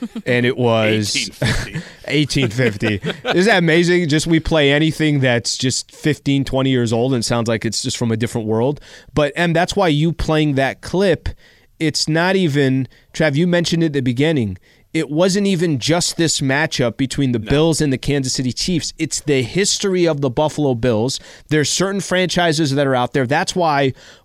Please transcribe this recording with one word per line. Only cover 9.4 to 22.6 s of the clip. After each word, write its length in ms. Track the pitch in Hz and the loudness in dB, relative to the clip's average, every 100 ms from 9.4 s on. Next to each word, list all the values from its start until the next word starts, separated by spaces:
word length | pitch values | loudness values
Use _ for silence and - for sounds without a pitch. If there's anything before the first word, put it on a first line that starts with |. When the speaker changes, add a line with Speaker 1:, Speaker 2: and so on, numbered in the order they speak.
| 175 | 0
Speaker 2:
that's 240 | 165 180 202 | 0 0 0
why 120 | 185 | 2
you 260 | 147 165 | 2 0
playing 400 | 156 - 156 151 | 0 0 0 2
that 260 | 135 135 101 | 0 -2 -4
clip, 480 | - 175 202 151 - - - _ _ - | -6 -2 0 0 -2 -10 -16 _ _ -4
it's 300 | 160 - - | -4 -2 -2
not 260 | 160 175 | 0 2
even, 540 | 190 175 139 135 131 131 - _ | 2 2 2 2 0 -4 -10 _
Trev, 240 | - 156 139 | -2 0 2
you 100 | 175 | 2
mentioned 360 | 175 165 165 | 2 0 0
it 40 | 165 | 0
at 60 | |
the 80 | 143 | 0
beginning, 560 | 127 120 151 151 107 90 _ _ _ | -2 0 0 0 -2 -6 _ _ _
it 140 | 160 135 | -6 -4
wasn't 380 | 151 190 190 196 | 0 2 2 0
even 320 | 185 175 139 | 0 0 0
just 400 | - 170 - - | 0 0 0 -2
this 240 | 160 - | 0 0
matchup 560 | 139 139 156 - 120 - | 0 0 0 0 -2 -2
between 340 | 131 - 135 | -4 -2 -2
the 60 | 120 | -2
Speaker 1:
No. 100 | 104 | 0
Speaker 2:
Bills 300 | 139 165 156 | 2 2 2
and 100 | 151 | 0
the 60 | 127 | -2
Kansas 380 | - 143 131 | -2 -2 -2
City 180 | - 127 | -4 -4
Chiefs. 400 | - - 170 - - | -4 -2 -2 -4 -8
It's 220 | 160 - | -6 -6
the 200 | - 135 | -2 0
history 640 | 113 165 202 - 202 180 165 | 0 -2 -2 0 0 2 2
of 140 | 143 | 2
the 80 | 139 | -2
Buffalo 460 | 117 151 - 143 | 0 -2 0 0
Bills. 440 | 120 127 110 123 - - - - | 2 2 2 0 -4 -12 -16 -2
There's 220 | 151 139 | 0 0
certain 320 | - 185 196 | 0 -2 -2
franchises 720 | - 185 180 180 175 151 | -2 0 0 2 0 2